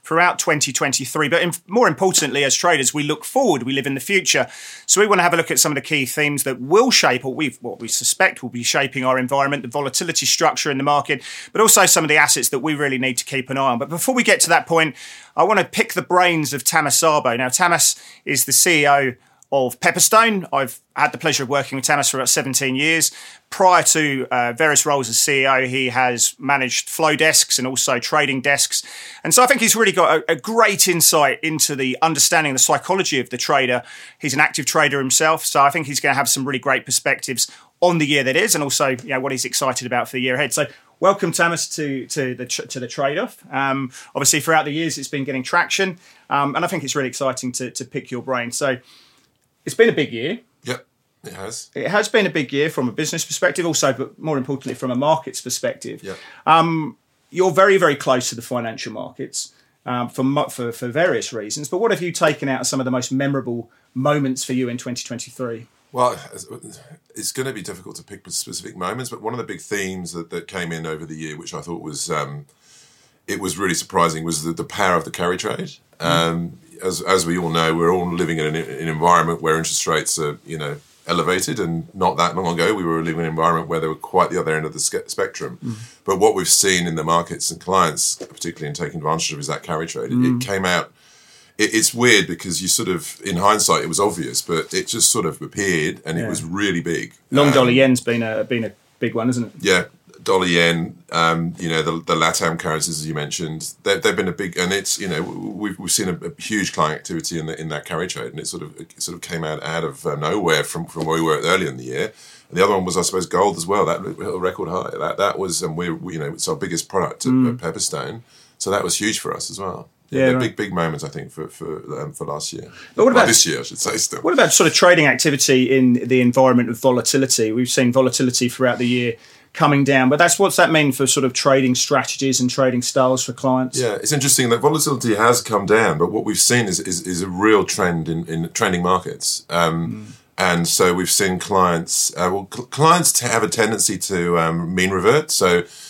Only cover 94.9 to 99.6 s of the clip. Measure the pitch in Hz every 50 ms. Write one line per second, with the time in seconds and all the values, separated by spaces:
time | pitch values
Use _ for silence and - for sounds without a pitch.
94.9 | - 110 - - - 113 87 80 73 - 76 71 - 104 98 95 90 78 76 90
95.9 | - - - 78 82 85 113 107 - - 80 80 87 95 104 98 87 85 71 85
96.9 | 80 65 53 - _ _ _ - 127 139 147 143 131 135 127 123 123 131 135 131
97.9 | 127 123 - 120 117 117 113 110 110 107 107 - 127 117 113 101 - _ _ _
98.9 | _ - 123 113 107 113 113 127 123 123 117 101 - 80